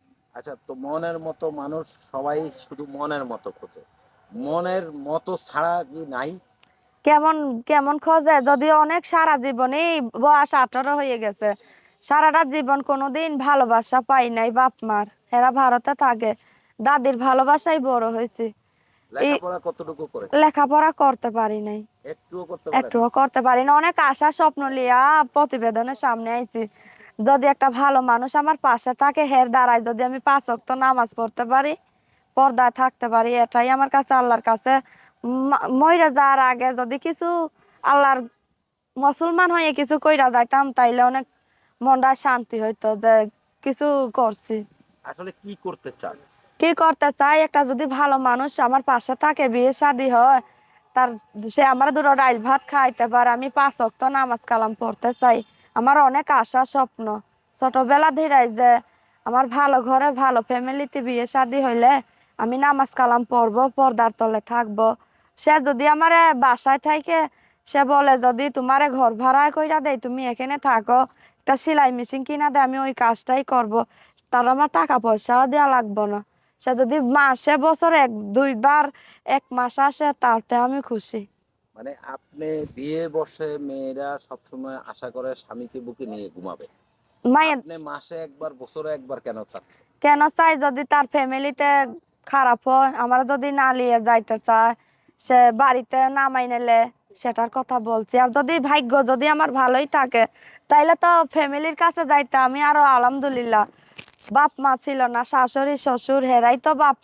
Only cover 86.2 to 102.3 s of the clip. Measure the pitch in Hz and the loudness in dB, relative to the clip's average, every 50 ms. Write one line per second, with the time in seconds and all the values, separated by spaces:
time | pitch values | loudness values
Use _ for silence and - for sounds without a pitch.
86.2 | 101 87 - 90 90 92 85 - - - _ _ _ _ _ _ _ _ _ _ | -16 -16 -16 -16 -14 -14 -14 -16 -18 -20 _ _ _ _ _ _ _ _ _ _
87.2 | - 247 262 302 311 311 294 247 190 160 165 160 156 147 147 143 - _ 170 165 | -2 0 0 2 0 0 -2 -4 -8 -14 -18 -16 -14 -16 -16 -16 -16 _ -14 -14
88.2 | 160 147 139 143 156 156 147 127 127 - _ 156 151 156 151 139 127 127 135 120 | -14 -16 _ _ -14 -14 -14 -16 -20 -16 _ -12 -10 -8 -10 -10 -10 -12 -12 -10
89.2 | - 123 107 110 107 - - - - _ _ _ _ _ _ _ - 294 294 294 | -10 -12 -12 -12 -14 -16 -18 -20 -20 _ _ _ _ _ _ _ 2 2 2 2
90.2 | 294 311 - - 330 330 320 269 285 285 247 269 285 - 294 285 277 - - 294 | 2 0 0 2 2 2 2 2 0 -2 -2 -4 -2 0 0 0 0 0 -2 -2
91.2 | 269 262 262 262 277 294 277 - 285 285 285 277 269 233 226 - _ _ _ _ | -2 -2 -4 -4 -6 -6 -4 -2 0 2 2 2 0 -2 -6 -14 _ _ _ _
92.2 | _ - 277 277 262 247 240 - _ 262 254 269 269 269 226 220 240 240 247 254 | _ -2 0 2 2 2 0 0 _ 2 2 2 2 2 0 -4 -2 0 0 0
93.2 | 262 233 285 254 262 285 277 277 262 262 254 254 247 240 233 233 214 233 233 226 | 2 0 -2 -4 -4 -4 -2 0 0 0 0 0 0 0 0 2 2 2 2 2
94.2 | 214 - 220 220 - - 226 220 226 233 233 - _ _ _ _ _ _ _ - | 0 -2 -6 -4 0 2 2 4 4 2 0 -4 _ _ _ _ _ _ _ -16
95.2 | - - 254 247 247 240 226 220 277 262 254 240 - - 262 262 262 262 277 277 | -2 2 4 6 6 6 4 4 2 2 2 0 -2 -2 0 0 0 0 0 0
96.2 | 269 262 262 254 247 247 240 240 247 240 233 233 226 233 - _ _ _ _ - | -2 0 0 -2 -4 -4 -4 -2 0 2 2 2 2 0 -4 _ _ _ _ -8
97.2 | - 240 226 233 233 233 - 262 254 - 254 247 214 226 226 220 214 - - 247 | -8 -6 -4 -2 -4 -4 -4 -8 -6 -4 -4 -4 -2 -2 -4 -4 -4 0 2 2
98.2 | 254 247 226 285 269 269 330 330 254 277 294 302 247 233 262 277 262 240 262 233 | 2 2 2 -2 0 0 -2 -2 0 0 0 0 2 2 2 2 2 2 0 0
99.2 | 285 302 302 302 311 285 247 262 254 247 254 262 294 285 - 294 262 247 - 233 | 2 0 2 0 0 0 0 0 2 2 2 0 0 0 0 -2 0 0 2 0
100.2 | 226 - _ _ _ - - - _ - 285 294 302 330 330 - 349 349 349 330 | 0 0 _ _ _ -20 -20 -20 _ 2 4 4 6 4 4 4 4 4 4 4
101.2 | 320 - - 320 294 277 285 285 311 330 302 - 339 339 - 349 320 262 294 285 | 2 0 -2 -2 -2 -2 -4 -4 -4 -6 -2 0 0 0 0 -2 0 0 2 0
102.2 | 277 - | 2 0